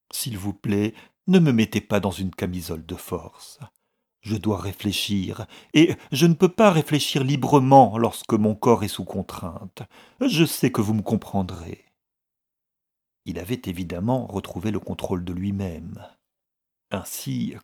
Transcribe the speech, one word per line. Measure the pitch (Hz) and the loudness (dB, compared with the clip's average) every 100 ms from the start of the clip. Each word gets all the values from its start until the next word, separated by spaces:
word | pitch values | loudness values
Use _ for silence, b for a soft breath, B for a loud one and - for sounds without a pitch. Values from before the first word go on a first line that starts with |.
| _ | _
S'il | - 135 104 | -8 -6 -6
vous | 101 | -6
plaît, | 98 - 101 104 B B _ - | -4 0 2 0 B B _ 4
ne | 185 | 6
me | 160 | 8
mettez | 113 110 104 | 6 4 0
pas | - 104 | 0 0
dans | 98 | 0
une | 90 95 | -2 -6
camisole | - 98 90 87 80 | -4 -6 -4 -6 -10
de | 80 90 | -8 -12
force. | - 87 92 - - - - _ _ _ _ _ | -8 -10 -10 -18 -20 -20 -20 _ _ _ _ _
Je | 98 104 | -6 -4
dois | 107 98 | -2 -2
réfléchir, | 95 - 104 95 - 101 92 98 101 B B | -4 -6 -4 -2 -2 -2 -2 -6 -12 B B
et | - 170 - B | -2 -2 -2 B
je | 131 170 | 0 2
ne | |
peux | 165 180 | 4 2
pas | - 214 | 4 4
réfléchir | 160 - 151 - 151 | 4 2 0 0 -2
librement | 135 143 123 143 131 139 120 110 | 0 0 2 4 8 8 8 4
lorsque | 113 - - | 0 -2 0
mon | 113 107 | 2 2
corps | 104 127 110 | 2 4 4
est | 101 | 2
sous | - 92 | -6 -8
contrainte. | 98 92 - 90 - 95 - 113 B B B | -8 -8 -10 -12 -12 -14 -16 -18 B B B
Je | 262 160 | 0 4
sais | 160 - 127 | 2 4 0
que | - | 2
vous | 104 | 2
me | 110 | 0
comprendrez. » | 98 107 - 98 90 90 85 92 _ _ _ _ _ _ _ _ _ _ _ _ _ _ | 0 -2 0 -4 -4 -6 -12 -14 _ _ _ _ _ _ _ _ _ _ _ _ _ _
Il | - 85 | -10 -8
avait | 92 123 | -6 -6
évidemment | 101 87 87 87 107 131 113 | -6 -8 -6 -4 -2 -2 -2
retrouvé | 98 - 90 110 | -6 -6 -6 -4
le | 98 | -4
contrôle | - 90 - 92 | -6 -6 -4 -4
de | 87 | -4
lui-même. | 90 98 98 98 78 85 95 - _ _ _ _ _ _ _ _ | -4 -4 -4 -4 -8 -12 -14 -18 _ _ _ _ _ _ _ _
Ainsi, | 98 - - - 131 - 67 | -8 -8 -10 -6 -4 -4 -8